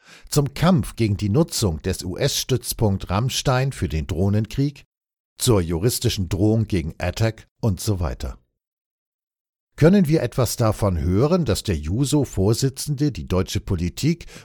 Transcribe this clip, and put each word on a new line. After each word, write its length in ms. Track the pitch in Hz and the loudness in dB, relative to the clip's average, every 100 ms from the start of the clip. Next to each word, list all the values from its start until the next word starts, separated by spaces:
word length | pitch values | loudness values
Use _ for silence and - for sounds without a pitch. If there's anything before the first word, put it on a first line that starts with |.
| _ - - | _ -20 -4
Zum 260 | - 143 | 0 0
Kampf 400 | - 165 170 - | 2 4 4 2
gegen 220 | - 110 95 | -2 0 0
die 140 | 101 | 0
Nutzung 520 | 117 170 - 101 78 | 2 0 0 0 0
des 220 | 95 90 | -4 -4
U-S-Stützpunkt 1080 | 90 87 131 - - 123 - - 107 95 - | -6 -2 -2 -2 -2 -2 -2 -2 0 0 -2
Rammstein 600 | 92 127 - - 127 135 | -2 -2 -2 0 0 0
für 160 | - 85 | -2 -4
den 180 | 78 69 | -2 -2
Drohnenkrieg? 800 | 73 98 104 113 - 143 - - _ _ _ _ - | 0 2 2 0 -2 -4 -4 -20 _ _ _ _ -4
Zur 240 | - 104 | 2 2
juristischen 680 | 85 82 113 - 117 - 87 | 2 0 0 0 -2 -2 -4
Drohung 380 | 85 107 113 110 | 0 2 2 0
gegen 280 | 90 76 - | -2 -4 -4
Attac 500 | 90 - 113 - - _ | -6 0 -2 -2 -12 _
und 200 | 117 90 | -2 -2
so 180 | - 95 | -2 -2
weiter. 400 | 78 - - - _ _ _ _ _ _ _ _ _ _ _ _ _ | -2 -4 -10 -12 _ _ _ _ _ _ _ _ _ _ _ _ _
Können 320 | - 156 202 151 | 4 6 6 4
wir 160 | 160 | 2
etwas 340 | 120 - 120 - | 0 -2 -2 0
davon 420 | 113 - 104 87 | 0 2 0 0
hören, 480 | 73 95 147 185 123 | 0 2 2 2 0
dass 160 | 95 | -2
der 160 | - 80 | 0 -4
juso-Vorsitzende 1300 | 73 107 139 151 127 - 95 113 135 - - 135 147 | -2 -2 2 0 0 0 2 2 0 -4 -6 -2 -2
die 160 | 80 67 | -2 -2
deutsche 340 | 90 92 101 | -2 0 -4
Politik 640 | - 90 87 - 143 170 - - | -4 -2 -2 -2 -2 -2 -4 -20